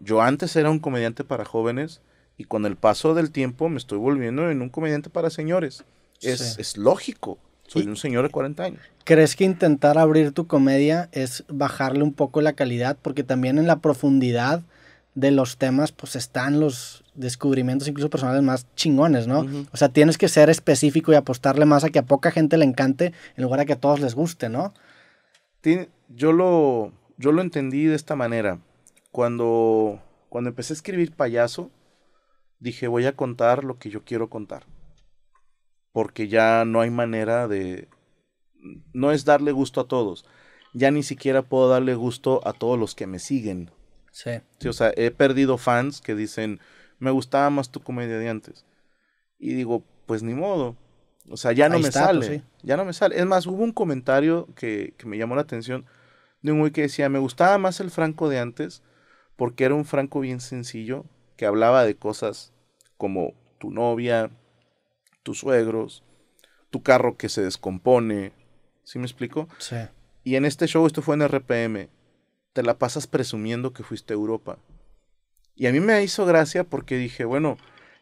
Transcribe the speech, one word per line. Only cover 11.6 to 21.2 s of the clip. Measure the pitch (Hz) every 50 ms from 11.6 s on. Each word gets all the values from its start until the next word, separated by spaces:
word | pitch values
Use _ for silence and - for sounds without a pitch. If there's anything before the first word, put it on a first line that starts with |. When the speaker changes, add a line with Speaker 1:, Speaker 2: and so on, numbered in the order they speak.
| 143 131 - - 139 131 131 143 147
Speaker 2:
un | 151 143
poco | - 147 135 - 156
la | 147 151 143
calidad? | - 143 127 120 120 120 131 143 - -
Porque | 151 131 143 135
también | 127 131 127 127 127 135 151
en | 160
la | 170 143 143
profundidad | - 156 143 123 - 143 139 135 127 123 120 120 120 131 151 170 170 _ _ _ _ - _ _ _ _ -
de | 135 131 139 143
los | 135 131 123 - -
temas, | 135 131 127 135 151 147 -
pues, | - - - -
están | 127 120 - - 127 123 139 143 151
los | 156 147 131 123 - - - - _ _ -
descubrimientos, | 139 127 123 123 - - 143 135 131 127 127 127 135 139 151
incluso | 143 143 143 151
personales, | - 151 135 127 127 139 139
más | 131 131 127 - _ _
chingones, | - - 165 143 131 151 170 147 123 113
¿no? | 117 131 151
Speaker 1:
Ujú. | 156 135 139 143 143 - -
Speaker 2:
O |
sea, | - 151 135
tienes | 123 151 147 160 156
que | - - 170
ser | - 160 151 151
específico | 165 165 - - 147 127 - 147 143 165 160 - 156
y |
apostarle | 147